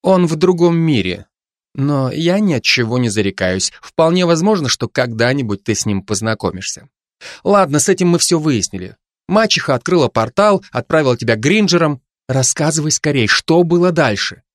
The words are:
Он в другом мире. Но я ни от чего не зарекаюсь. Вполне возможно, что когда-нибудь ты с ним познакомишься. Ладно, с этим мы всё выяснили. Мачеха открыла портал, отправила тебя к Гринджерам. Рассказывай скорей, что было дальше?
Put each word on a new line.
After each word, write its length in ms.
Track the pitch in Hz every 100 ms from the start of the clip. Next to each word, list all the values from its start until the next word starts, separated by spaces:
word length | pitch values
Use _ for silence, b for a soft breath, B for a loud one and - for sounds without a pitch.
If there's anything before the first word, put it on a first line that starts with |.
Он 220 | - 190 175
в 100 | 156
другом 400 | 180 175 170 170
мире. 520 | 165 127 92 90 - _ _ _ _
Но 380 | - 139 143 131
я 280 | 147 165 196
ни 160 | 208 135
от 80 |
чего 340 | - - 113 123
не 100 | 120
зарекаюсь. 640 | 104 98 92 92 92 - B
Вполне 440 | - - 160 180 175
возможно, 420 | 165 190 208 135
что 220 | - 120
когда-нибудь 720 | - 123 110 120 139 117 98
ты 120 | - 104
с 100 | 107
ним 180 | 98
познакомишься. 880 | 92 104 110 110 92 92 - - - _ _ _ B B -
Ладно, 340 | 202 175 147
с 80 | -
этим 220 | 185 180
мы 100 | 170
всё 180 | - 165
выяснили. 600 | 156 120 90 95 90 - _ _ -
Мачеха 460 | 202 220 160 - 127
открыла 340 | - 180 127
портал, 520 | - 113 - 208 196 B
отправила 420 | 127 - 160 139 120
тебя 200 | 120 113
к 40 |
Гринджерам. 640 | 135 214 202 175 160 143 _ _ -
Рассказывай 640 | 131 123 - 151 160 151
скорей, 360 | - 156 139 107
что 360 | - - 165
было 280 | 170 175 180
дальше? 500 | 170 135 101 - - _